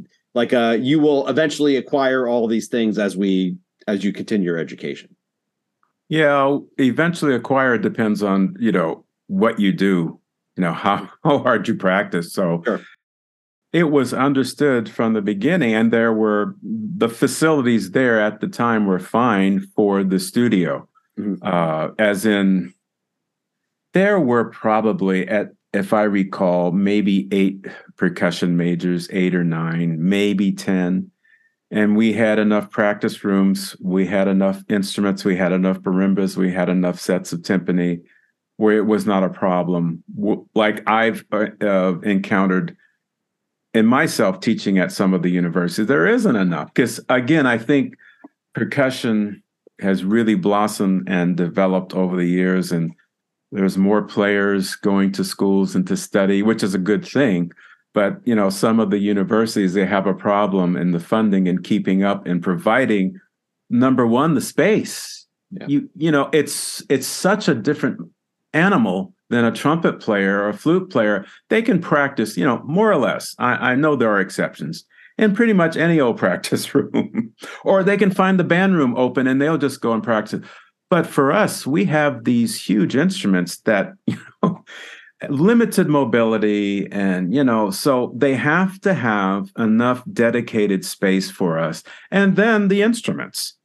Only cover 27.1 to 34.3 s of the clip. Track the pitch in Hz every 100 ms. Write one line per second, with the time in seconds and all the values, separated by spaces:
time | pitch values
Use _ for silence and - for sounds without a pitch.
27.1 | 98 - 98 98 - - - - - 92
28.1 | 87 90 85 92 87 85 85 90 87 85
29.1 | 98 92 90 85 80 82 82 85 78 90
30.1 | 101 101 95 98 95 - 92 90 92 -
31.1 | _ _ _ _ _ - 110 104 104 113
32.1 | 104 110 107 107 107 98 - 104 104 110
33.1 | - 104 98 98 98 - - 92 95 90
34.1 | 98 98